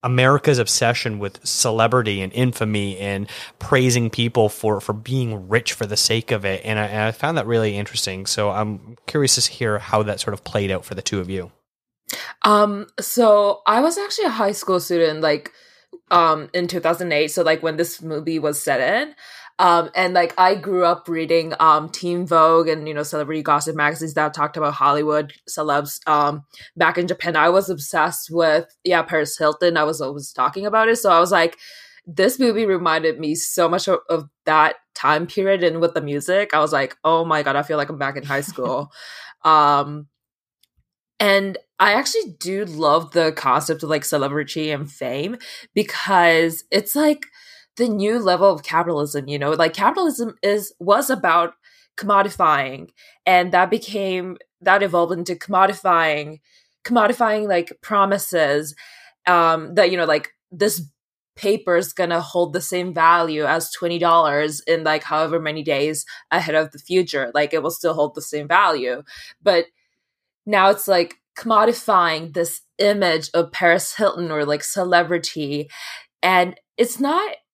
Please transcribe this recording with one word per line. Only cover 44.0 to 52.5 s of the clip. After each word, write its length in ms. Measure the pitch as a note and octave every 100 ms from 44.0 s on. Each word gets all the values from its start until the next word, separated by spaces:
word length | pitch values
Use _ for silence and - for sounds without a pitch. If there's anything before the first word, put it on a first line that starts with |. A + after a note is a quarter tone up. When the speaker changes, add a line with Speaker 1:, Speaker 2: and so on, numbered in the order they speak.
| -
Speaker 2:
celebrity 640 | D3 C#3 C#3+ C#3+ E3 D#3
and 200 | C#3+ C#3+
fame 460 | - B2+ C3 E3+ A#3+ - - -
because 880 | - - - - F#3+ E3+ E3 E3 E3 -
it's, 260 | G3 - C#4+
like, 300 | D4+ D4 - _ - - _ -
the 120 | A#3+
new 300 | G#3 G3+ A#3+
level 320 | F#3+ F3+ G3
of 120 | D#3+
capitalism, 640 | - E3 F3 D#3 D3 D3 C3+
you 100 | C#3+
know? 140 | C#3+
Like, 200 | D#3 D#3+
capitalism 640 | D#3+ G3+ F4+ F4 A#3+ A#3 -
is, 320 | G3+ G#3 G3 _
was 300 | F3 G#3 C#4
about 460 | B3+ F3+ E3+ E3+ _ _ _ _ -
commodifying, 920 | G3+ G3+ G3 - E3+